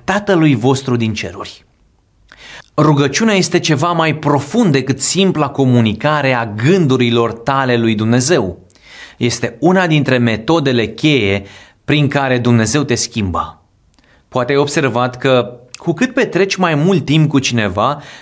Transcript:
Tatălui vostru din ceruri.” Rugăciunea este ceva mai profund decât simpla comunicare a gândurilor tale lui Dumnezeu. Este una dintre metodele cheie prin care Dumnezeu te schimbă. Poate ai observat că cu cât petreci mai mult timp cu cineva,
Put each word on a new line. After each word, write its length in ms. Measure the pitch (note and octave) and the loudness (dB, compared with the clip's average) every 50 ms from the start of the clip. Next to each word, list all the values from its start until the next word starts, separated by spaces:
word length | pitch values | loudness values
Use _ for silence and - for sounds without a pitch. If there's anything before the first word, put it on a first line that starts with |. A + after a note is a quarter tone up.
| - | -6
Tatălui 500 | - F#3+ G#3 G3+ G3+ F#3+ E3 D#3+ D3+ C3+ | -4 -4 -2 0 0 2 2 4 4 2
vostru 420 | A2 A2+ C3 C3+ C3+ - C3 B2 | 2 2 0 0 0 0 -2 -2
din 180 | A#2 A2+ A2 G#2 | -2 -2 -2 -4
ceruri.” 500 | - - F#2+ F2 - - - - - _ _ _ _ _ _ _ _ _ _ _ _ _ _ - - - - - - - _ _ | -6 -8 -10 -12 -14 -16 -16 -18 -20 _ _ _ _ _ _ _ _ _ _ _ _ _ _ -20 -20 -20 -20 -20 -20 -20 _ _
Rugăciunea 580 | - D3+ D#3 D3+ C#3 C#3+ C#3 C#3 - A3+ A3 G#3 | 0 2 2 2 2 2 0 0 0 0 2 2
este 240 | F#3+ F3+ - - E3+ | 2 0 0 0 -2
ceva 340 | - - D#3 C3 F3 F3 | 0 0 0 0 0 -2
mai 220 | F3 E3 D#3+ D#3+ D3+ | 0 0 0 -2 -2
profund 580 | D#3 - C#3+ D3 C#3 - - - A#3 A#3+ F3 | -2 -2 0 0 0 -2 -2 -2 0 2 2
decât 280 | C3+ C3+ C3 C3 C3 - | 2 0 0 -2 -4 -2
simpla 480 | - - - F3 G3 F#3 - D3+ D3 C3+ | -2 -2 0 2 2 2 2 0 -2 -2
comunicare 840 | D3 - C3+ B2+ B2 A#2+ A2+ A2 G#2+ - - D3 D3+ D3 C#3 C3+ | 0 0 2 4 4 4 4 2 0 0 -2 -2 0 0 0 0
a 140 | B2+ A#2+ A#2 | -2 -2 -2
gândurilor 840 | G#2 G#2 G#2+ A2+ D3 G3 F#3+ E3+ C3+ C3 B2 B2 A#2 A#2 A#2 A#2 A2+ | -4 -6 -2 2 2 2 4 4 2 2 2 2 2 2 0 0 0
tale 440 | - - - - C3+ C3+ C3+ B2+ A#2+ | -4 -6 -4 -2 -2 0 0 0 0
lui 180 | A#2 A2+ A2+ A2+ | 2 2 0 0
Dumnezeu. 640 | G#2 G#2+ A2 A#2+ B2+ B2 C#3 F3+ C#3 G#2 F2+ D#2+ - - _ - - _ - - - - - - | 0 0 0 0 0 2 2 0 0 0 -2 -8 -12 -18 _ -20 -20 _ -20 -20 -20 -20 -20 -8
Este 400 | _ A#2+ A#2+ - - - - - - | _ -4 -4 -2 -4 -6 -8 -6 0
una 280 | - F3 F#3 F#3+ F#3 | 2 2 4 4 2
dintre 320 | E3 D#3 D3+ C#3 C3+ C3 B2 | 2 2 2 2 2 2 2
metodele 680 | A#2+ A#2 A2 G#2+ A#2 - D#3+ E3 C#3+ C3+ B2 A#2 A2 | 2 0 0 -2 0 0 0 0 2 0 0 0 -2
cheie 560 | G#2+ - - - D#3 D3 B2+ G#2 G2 G2 G2+ G2 - - - - - _ _ _ | -2 -4 -2 0 2 2 2 2 0 0 -2 -4 -8 -18 -20 -20 -20 _ _ _
prin 240 | - C#3+ D#3 C#3+ C#3 | -2 0 0 0 0
care 300 | - C#3+ C3+ C3 B2+ B2 | 0 -2 0 0 0 0
Dumnezeu 440 | A2+ B2 A#2+ A2+ A2 G#2+ A#2+ D3+ | 2 2 2 2 2 2 0 -2
te 120 | C#3+ - B2 | 0 0 -2
schimbă. 680 | A2+ - - - A#2+ G2+ F#2 E2 - F2+ - - _ _ _ _ _ _ _ _ _ _ _ _ _ _ _ | -4 -4 -6 -4 -4 -4 -4 -4 -6 -6 -8 -12 _ _ _ _ _ _ _ _ _ _ _ _ _ _ _
Poate 240 | - B2+ A#2+ - | -4 -4 -2 0
ai 60 | C#3+ C#3 | 0 0
observat 580 | C#3+ C#3+ - E3 D3 C3 A2 A#2+ B2 B2 A#2+ | 0 0 0 -2 -2 0 0 0 -2 -2 -4
că 440 | - - C3+ C3 B2 A#2+ - - - - _ | -2 0 2 2 2 0 -2 -8 -16 -20 _
cu 200 | - - - F3 | -20 -8 -6 -6
cât 220 | D#3+ - B3+ B3+ - | -2 -2 -2 -2 0
petreci 420 | C4+ A#3 G#3+ - F3 G3 G3 - | -2 -2 0 0 0 0 0 0
mai 180 | F#3+ F#3 E3+ D#3 | -2 0 0 0
mult 300 | C#3+ D3+ F#3 G3+ D#3+ - | 2 2 2 2 0 0
timp 240 | - D3 D#3 D#3 D#3 | 0 2 2 2 2
cu 100 | D3+ C3+ | 2 0
cineva, 640 | B2+ - B2 A#2 G#2+ G2+ F2+ G2 A2 C3 D3 D3+ - - - - | 0 0 -2 -2 -2 -2 -2 0 0 -2 -2 -4 -10 -18 -20 -20